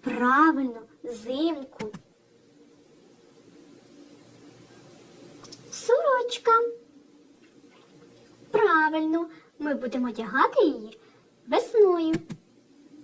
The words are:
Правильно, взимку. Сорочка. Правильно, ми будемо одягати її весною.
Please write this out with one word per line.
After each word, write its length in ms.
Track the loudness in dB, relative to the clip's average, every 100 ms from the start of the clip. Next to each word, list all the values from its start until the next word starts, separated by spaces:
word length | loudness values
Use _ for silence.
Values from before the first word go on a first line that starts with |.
Правильно, 800 | -8 -2 2 4 4 2 -2 -8 -16 _
взимку. 880 | -14 -12 -8 -4 -2 -4 -10 -12 -12 -14 -20 _ _ _ _ _ -20 _ _ -20 _ _ _ _ -20 -20 -20 -20 -20 -20 -20 -20 -20 -20 -20 -20 -20 -20 -20 -20 -20 -20 -20 -20 -20 -20 -12
Сорочка. 800 | -8 0 2 2 0 0 -4 2 2 2 -6 -18 -20 -20 _ _ _ _ _ -20 -20 -20 -20 -20 -20 -20 -20 -4
Правильно, 760 | 2 4 4 2 0 -2 -2 -4 -12 -20 -10
ми 140 | -6
будемо 340 | -4 -4 -4 -6
одягати 580 | -6 -4 0 2 2 0
її 340 | 0 -10 -20 -20 _ _ _ -4
весною. 680 | -2 2 4 6 4 0 -4 -6 -16 _ _ _ _ _ -20